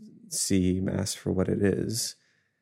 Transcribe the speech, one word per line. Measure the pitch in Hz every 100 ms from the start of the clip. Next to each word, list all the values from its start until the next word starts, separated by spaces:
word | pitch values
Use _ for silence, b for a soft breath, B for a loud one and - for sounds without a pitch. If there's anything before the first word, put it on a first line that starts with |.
| 214 - -
see | - - 95 92 92
Mass | 95 95 98
for | - 95
what | 92 92
it | 95
is. | 101 - - 117 - - _ _ _ _